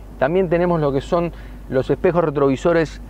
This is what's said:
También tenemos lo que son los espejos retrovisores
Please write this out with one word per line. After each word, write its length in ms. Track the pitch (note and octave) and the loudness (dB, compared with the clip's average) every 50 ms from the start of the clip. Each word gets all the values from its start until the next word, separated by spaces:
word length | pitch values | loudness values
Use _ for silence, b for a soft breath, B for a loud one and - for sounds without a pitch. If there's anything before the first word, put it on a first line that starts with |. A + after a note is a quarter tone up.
| - - - - | -18 -18 -4 -2
También 300 | B2+ C#3+ E3+ F#3+ G3 D#3+ | -2 0 2 0 2 2
tenemos 320 | E3+ E3+ F3+ F3+ E3+ D#3+ | 2 2 2 2 2 2
lo 120 | D3+ C#3+ C3+ | 0 0 0
que 80 | C#3 | -2
son 320 | - - F3+ E3+ F3 E3 B B B B B B B - | -2 0 0 0 0 -2 B B B B B B B -2
los 220 | B2+ C3 A#2+ - | -2 -2 0 0
espejos 340 | C#3+ - - F#3 D#3 F3 E3 | 0 2 2 2 2 2 2
retrovisores 800 | D#3 C#3 D3 C#3 C#3 C3+ - - F3 E3+ E3 D#3+ - - - - - | 0 2 2 2 2 2 2 2 2 4 4 2 0 -4 -10 -16 -16